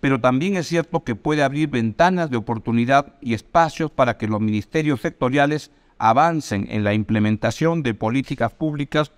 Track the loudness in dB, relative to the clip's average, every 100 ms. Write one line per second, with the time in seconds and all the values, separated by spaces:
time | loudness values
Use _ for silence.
0 | 0 2 2 0 0 -2 -2 -2 -2 -6
1 | -4 -6 -2 0 0 0 -2 0 -2 2
2 | 2 2 -2 -4 -4 -6 -2 0 4 2
3 | 0 _ -6 -6 0 0 0 -2 -6 0
4 | 0 0 -2 -2 0 -2 -2 -2 0 -2
5 | -4 -2 -2 2 2 0 -6 _ _ _
6 | 2 4 4 0 -4 -4 -2 -2 0 0
7 | 0 2 2 2 -2 0 0 0 -2 -2
8 | -2 -2 -4 -4 -4 -2 -6 -4 -4 -2
9 | -2